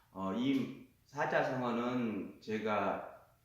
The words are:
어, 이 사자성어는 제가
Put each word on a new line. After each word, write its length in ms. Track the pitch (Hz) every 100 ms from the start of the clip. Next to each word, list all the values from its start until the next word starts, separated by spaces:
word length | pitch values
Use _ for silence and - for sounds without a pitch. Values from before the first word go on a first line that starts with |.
| _
어, 200 | 92 95
이 520 | 107 131 135 113 - - _ -
사자성어는 1300 | 143 180 170 135 131 123 117 123 127 113 101 87 -
제가 680 | - 107 107 101 - - - - - _